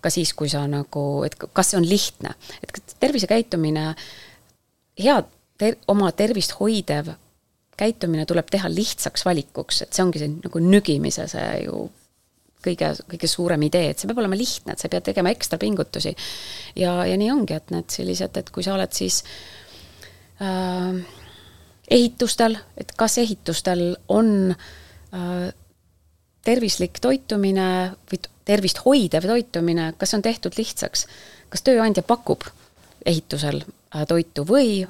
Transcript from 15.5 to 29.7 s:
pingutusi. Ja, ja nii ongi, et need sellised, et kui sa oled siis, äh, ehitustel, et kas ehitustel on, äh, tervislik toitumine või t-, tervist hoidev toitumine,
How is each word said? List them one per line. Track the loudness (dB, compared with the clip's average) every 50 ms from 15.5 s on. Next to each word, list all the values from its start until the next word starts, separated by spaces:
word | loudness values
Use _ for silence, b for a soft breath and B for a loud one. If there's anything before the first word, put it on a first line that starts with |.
| -4 -2
pingutusi. | -2 -2 -2 -2 -4 -6 -6 -6 -6 -6 -6 B B B B B B B B B B B B -2
Ja, | -2 0 0 0 0
ja | 0 0 0
nii | 0 2 2
ongi, | 0 0 -2 -4
et | -6 -6 -6 -6
need | -6 -6 -6 -8
sellised, | -6 -4 -4 -4 -4 -4 -4 -4 -8
et | -8 -6 -8
kui | -6 -4
sa | -2 -2
oled | -2 -2 -4 -4
siis, | -4 -2 -2 -2 -2 B B B B B B B B B B B B B B B B B B B B B B B -8
äh, | -6 -4 -2 -2 -2 -2 -2 -2 -2 -2 -4 -4 -6 B B B B B B B B B B B B B B B B 4 6 6
ehitustel, | 6 6 2 -2 -2 -2 2 2 2 2 2 -2 -8 -16 -14
et | -14 -14 -12 0
kas | 0 0 2 4 2
ehitustel | 2 0 0 -4 -4 -4 -4 -2 0 0 0 2 0 -2 -2 -4 -2 0
on, | 2 4 4 6 4 4 4 2 0 B B B B B B B B B B B -8
äh, | -6 -6 -4 -4 -4 -4 -6 -8 _ -20 _ _ _ _ _ _ _ _ _ _ _ _ _ _ _ _
tervislik | 2 2 2 2 0 0 -2 -2 -4 -4 -2 0
toitumine | 2 2 0 0 -4 -2 0 2 2 2 2 2 2 2 0 -2 -2 -6 -12 _ -10
või | -10 -10 -10
t-, | -14 _ _ _
tervist | 2 2 2 2 0 -2 2 4
hoidev | 6 6 6 4 4 0 0 0
toitumine, | 2 0 0 -2 -2 -4 -2 0 0